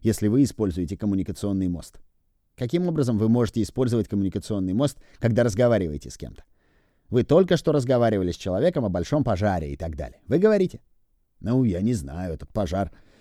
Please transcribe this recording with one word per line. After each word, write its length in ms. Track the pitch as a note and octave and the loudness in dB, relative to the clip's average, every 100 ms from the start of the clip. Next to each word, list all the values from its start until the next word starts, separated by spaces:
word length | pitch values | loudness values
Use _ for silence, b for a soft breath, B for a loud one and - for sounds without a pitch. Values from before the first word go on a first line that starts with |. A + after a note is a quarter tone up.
если 260 | A2+ G2+ G#2+ | -2 0 2
вы 160 | B2 | 4
используете 540 | C3 - G2+ E2+ E2+ G2 | 2 0 -2 -2 -4 -4
коммуникационный 720 | G#2 G2 F#2+ F2+ G2+ F#2+ F#2 | -2 -2 -2 -6 -4 -2 -2
мост. 320 | E2 - - - _ _ _ _ - | -4 -10 -20 -20 _ _ _ _ -8
Каким 320 | A#2+ E3+ F3+ | -4 -2 0
образом 280 | D#3 B2 G#2+ | 0 0 2
вы 120 | A2 | 4
можете 340 | A#2+ A2 A#2 | 4 2 0
использовать 460 | G#2 B2+ B2 A2+ G2+ | -2 -2 0 0 0
коммуникационный 640 | G2+ G2 G2 - G#2 F#2 | -2 -2 -4 -4 -4 -2
мост, 260 | G2+ C#3+ - b b | 0 0 -4 b b
когда 240 | A#2 A2+ | 0 2
разговариваете 640 | A#2+ G2+ A#2+ A2 E2 D2 - | 2 4 4 4 0 -6 -10
с 60 | - | -14
кем-то? 260 | A#1+ C#2 - _ _ _ _ _ - | -14 -16 -20 _ _ _ _ _ -2
Вы 140 | B2 | 0
только 340 | - D#3 F#3 F3 | 4 4 6 2
что 140 | - | 2
разговаривали 600 | D3 B2 B2 A#2 G#2 F2+ | 0 2 2 4 2 0
с 40 | E2+ | -4
человеком 480 | G2 F#2 E3 D3 | -4 0 0 0
о 40 | G#2+ | -2
большом 340 | F2 E2+ D3+ | -2 -2 0
пожаре 500 | A#2 F#2 G#2 F2+ D2+ | 0 0 0 -2 -4
и 40 | C#2+ | -8
так 180 | E2 | -8
далее. 260 | - B1 - - | -8 -12 -12 -2
Вы 140 | C#3+ | 2
говорите: 400 | G#3+ G#3 F#3 - _ _ _ _ _ - | 4 4 0 -4 _ _ _ _ _ -10
"Ну, 240 | G#2 B2+ | -2 2
я 180 | A#2+ F2 | 2 2
не 140 | G#2+ | 0
знаю, 400 | A2 C2+ D#2+ F2+ | -2 -4 -8 -8
этот 180 | D#2+ - | -8 -8
пожар. 380 | G#2+ F2+ F#2 F#2+ - b b | -4 -2 -2 -4 -8 b b